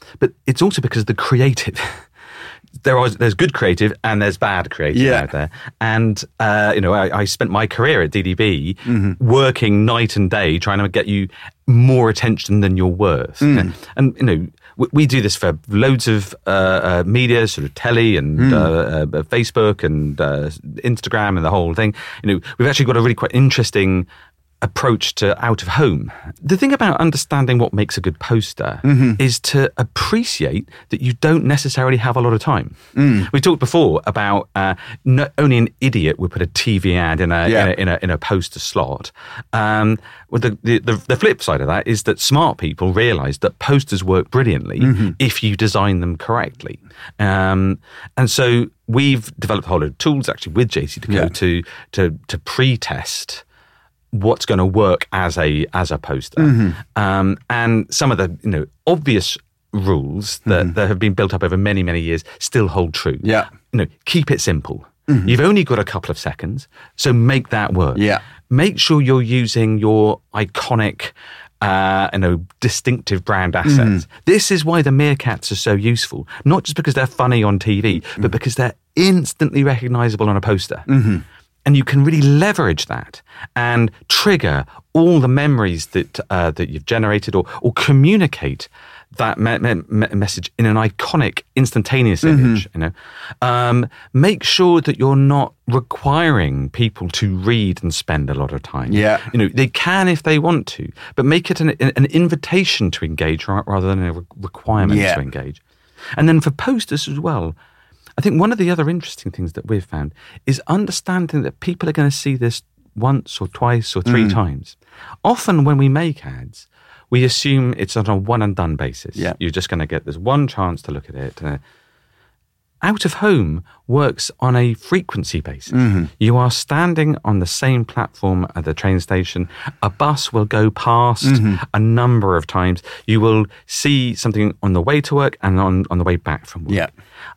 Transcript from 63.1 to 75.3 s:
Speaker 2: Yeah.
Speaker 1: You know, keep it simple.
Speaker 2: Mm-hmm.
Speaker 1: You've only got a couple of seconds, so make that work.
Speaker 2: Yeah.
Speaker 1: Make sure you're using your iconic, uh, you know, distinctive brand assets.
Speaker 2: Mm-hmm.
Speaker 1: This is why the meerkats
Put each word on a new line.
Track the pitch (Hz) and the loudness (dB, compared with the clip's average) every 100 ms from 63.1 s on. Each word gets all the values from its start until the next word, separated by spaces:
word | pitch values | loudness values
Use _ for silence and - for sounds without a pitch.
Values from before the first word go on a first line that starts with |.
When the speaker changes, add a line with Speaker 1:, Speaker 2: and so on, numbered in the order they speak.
| 67 | -4
Speaker 2:
Yeah. | 104 107 - - _ | 0 0 -2 -10 _
Speaker 1:
You | 117 | -2
know, | 85 - - | -2 -6 -4
keep | 175 147 | -2 0
it | 135 | 0
simple. | - 80 - - - _ - | 0 -2 -4 -12 -16 _ 0
Speaker 2:
Mm-hmm. | 135 95 | 0 2
Speaker 1:
You've | 120 | 4
only | 160 208 | 4 4
got | 156 117 | 2 0
a | |
couple | 98 95 - | -2 -6 -8
of | 82 | -8
seconds, | - - 82 123 - _ - - | -8 -8 -8 -8 -12 _ -20 -4
so | 139 | 0
make | 120 117 135 - | 2 4 2 -2
that | 110 101 | -4 -2
work. | 92 78 - | 0 0 0
Speaker 2:
Yeah. | 104 95 - - _ | 0 0 -6 -20 _
Speaker 1:
Make | 127 185 - | 0 2 0
sure | - 151 | 0 2
you're | 131 131 | 4 2
using | 117 127 117 120 110 107 | 2 0 0 0 0 2
your | 107 110 107 - _ | 2 4 4 0 _
iconic, | 107 101 - - 117 104 - - - - - - _ | -6 -4 -6 -2 0 0 -4 -12 -16 -20 -20 -20 _
uh, | 104 95 95 95 95 | -2 0 2 0 0
you | 101 | 0
know, | 92 87 90 _ | 0 0 -4 _
distinctive | 120 - - 123 - 95 | -4 -2 -2 -4 -2 -4
brand | 92 98 92 87 | -2 -2 0 0
assets. | 151 143 113 95 78 | 2 4 4 0 -4
Speaker 2:
Mm-hmm. | - | -4
Speaker 1:
This | - 202 - | 2 2 2
is | 190 | 0
why | 151 170 | 2 2
the | 143 | 4
meerkats | 135 147 139 123 | 2 2 0 -2